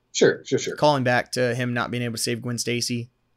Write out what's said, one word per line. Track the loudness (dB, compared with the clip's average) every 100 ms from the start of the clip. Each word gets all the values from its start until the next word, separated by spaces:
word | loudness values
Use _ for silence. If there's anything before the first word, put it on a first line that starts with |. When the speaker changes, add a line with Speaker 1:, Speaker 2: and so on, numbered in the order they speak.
| _
Speaker 1:
Sure, | 4 4 4 -2
sure, | -2
sure. | -2 2
Speaker 2:
Calling | 4 4
back | 2 0 0
to | -2 0
him | 0 -2
not | -2 -4
being | -4
able | -6 -4
to |
save | -4 -4
Gwen | -4 -4
Stacy. | -2 -2 -2 -4 -6 _ _